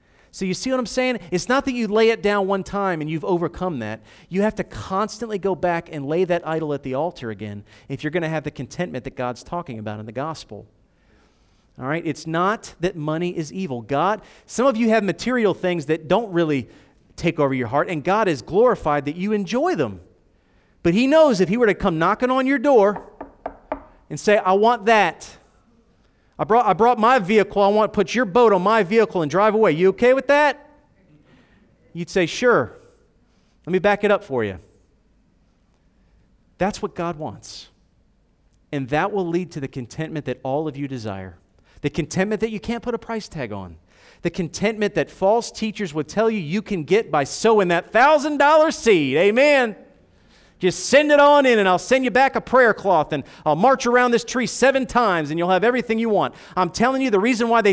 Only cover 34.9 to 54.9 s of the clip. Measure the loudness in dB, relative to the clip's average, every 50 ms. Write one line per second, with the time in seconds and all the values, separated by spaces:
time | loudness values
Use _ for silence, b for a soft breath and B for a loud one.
34.9 | _ _ _ _ _ _ _ _ _ _ _ _ _ _ _ _ _ _ _ _
35.9 | _ _ _ _ _ _ _ _ _ _ _ _ _ _ -4 -4 -4 -6 -8 -10
36.9 | -8 -6 -6 -6 -6 -8 -10 -12 -12 -14 -18 -18 -18 -20 -20 -20 _ _ _ _
37.9 | _ _ _ _ _ _ _ _ _ _ _ _ _ _ _ _ -8 -8 -6 -4
38.9 | -2 -2 -2 -2 -2 -4 -4 -2 -2 -4 -4 -4 -8 -10 -10 -10 -10 -10 -12 -12
39.9 | -10 -10 -10 -8 -8 -8 -8 -8 -10 -8 _ -6 -4 -4 -4 -6 -8 -8 -8 -8
40.9 | -8 -8 -8 -8 -10 -10 -12 -14 -16 -20 _ _ _ _ b b b b -8 -6
41.9 | -4 -4 -6 -4 -2 -4 -2 -2 -2 -4 -4 -4 -6 -8 -8 -6 -8 -6 -6 -6
42.9 | -8 -8 -8 -8 -10 -10 -10 -12 -10 -10 -10 -10 -10 -12 -12 -14 -16 -20 b b
43.9 | b b b b b b _ -8 -6 -4 -8 -6 -6 -2 -2 -2 -2 0 -2 -2
44.9 | 0 -2 -4 -4 -4 -2 0 2 2 2 0 -4 -8 -6 -6 -6 -6 -6 -8 -6
45.9 | -4 -6 -6 -4 -2 -2 0 0 0 -2 -4 -4 -4 -6 -4 -4 -6 -6 0 2
46.9 | 2 2 2 0 -2 -2 -2 -2 -4 0 2 4 4 4 4 4 2 0 -2 0
47.9 | 2 4 6 6 6 4 2 -2 0 2 4 6 6 6 4 4 0 0 2 2
48.9 | 4 4 2 2 2 2 2 2 4 4 4 4 4 4 2 0 -4 -10 -18 -20
49.9 | _ _ _ _ b b b b b b b b b b -2 -2 -2 -2 -2 4
50.9 | 4 4 6 6 6 6 8 8 8 6 6 4 4 4 4 2 2 0 2 0
51.9 | 0 2 2 2 2 2 2 2 0 -4 -6 2 4 4 4 4 4 0 0 2
52.9 | 2 2 2 0 -4 -6 -6 B B B B -2 0 2 4 2 2 2 0 2
53.9 | 2 4 4 4 2 0 -2 -2 -4 -4 -4 -4 -2 2 2 2 2 2 -2 -2